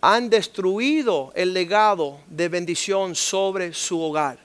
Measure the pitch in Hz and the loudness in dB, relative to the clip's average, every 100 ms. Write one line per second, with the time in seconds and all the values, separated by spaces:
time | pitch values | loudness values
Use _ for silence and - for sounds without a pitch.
0 | 151 220 240 220 - - 185 196 247 311 | 4 2 4 2 0 -2 -2 0 2 2
1 | 247 170 135 - 180 185 175 208 214 196 | 2 0 -2 -2 -2 0 0 4 4 2
2 | 147 143 - 156 170 175 170 170 - 196 | -2 -4 -16 -4 -2 -2 -4 -4 -2 -2
3 | 190 165 - 190 196 190 175 160 - 175 | -2 -2 -2 0 0 -2 -6 -6 -4 -2
4 | 160 151 143 120 | -2 0 -2 -4